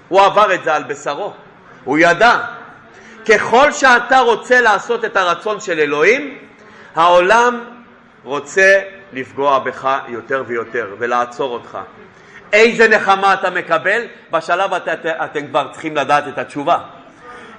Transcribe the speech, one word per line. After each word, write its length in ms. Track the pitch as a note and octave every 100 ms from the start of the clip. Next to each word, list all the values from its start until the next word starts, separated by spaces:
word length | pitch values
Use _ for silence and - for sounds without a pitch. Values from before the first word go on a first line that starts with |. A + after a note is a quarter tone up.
| -
הוא 140 | F3+
עבר 320 | G3 G3 G#3
את 100 | F3+
זה 100 | E3
על 80 | D#3
בשרו, 500 | C3+ C#3+ - C#3+ G3 - - - - -
הוא 140 | - D3
ידע. 400 | E3+ E3 A3+ A3 - - - - - - - - -
ככל 440 | G#3 - A#3 D4
שאתה 460 | B3+ C#4 A#3+ A#3+ C4
רוצה 420 | A#3+ A3 - B3
לעשות 440 | A#3 G3 - A3+
את 120 | G#3 G3+
הרצון 440 | F3+ E3+ G#3+ G#3
של 200 | - E3
אלוהים, 580 | D3 D3 E3+ B3+ C#4+ - - - - - -
העולם 680 | D3+ E3+ F3+ F3+ A3 A#3+ A#3+ A#3 - - - _ _
רוצה 560 | A#2 C#3+ C#3 F#3+ F#3+ G3 F#3+ - -
לפגוע 460 | B2+ B2 C3 C#3+ C3+
בך 400 | B2+ B2 C3+ C3+ A#2
יותר 360 | A#2 A2+ C3+ A#2
ויותר 480 | A#2+ A2+ B2 G#2+ G2+
ולעצור 540 | A#2+ A#2+ A#2+ - C#3
אותך. 260 | A#2 G#2+ G#2 F2+ - - - - - -
איזה 360 | G#3 A#3 A3+ A3
נחמה 460 | G#3+ D#3+ F#3+ G3
אתה 160 | F#3 F#3+
מקבל? 520 | F3+ E3+ D#3+ D#3 G#3+ A#3 - -
בשלב 440 | D#3+ D#3+ F3 G3
את-, 140 | F3 F3+
את-, 180 | D#3+ E3
אתם 400 | D#3+ D3 D3+ C#3+
כבר 220 | C#3+ C3+
צריכים 240 | - D#3+ D3+
לדעת 320 | C3+ D3 C#3+
את 100 | C3
התשובה. 400 | B2 D3 C#3+ E3 - - - - - - -